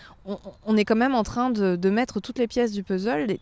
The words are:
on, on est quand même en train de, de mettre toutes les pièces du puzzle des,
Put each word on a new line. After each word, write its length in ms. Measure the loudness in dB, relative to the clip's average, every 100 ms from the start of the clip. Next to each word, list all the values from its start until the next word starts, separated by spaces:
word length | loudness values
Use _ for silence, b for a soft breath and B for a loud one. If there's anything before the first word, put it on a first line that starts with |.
| B B -12
on, 100 | -12 -12 -14 0
on 100 | 2
est 80 | 4
quand 100 | 4
même 200 | 4 2
en 80 |
train 260 | 0 -2 -2
de, 260 | 0 0 2
de 140 | 2
mettre 300 | 2 0 -4
toutes 180 | -6 -4
les 80 | -2
pièces 240 | 0 0
du 120 | -2
puzzle 420 | -4 -4 -2 -2 -2
des, 140 | -4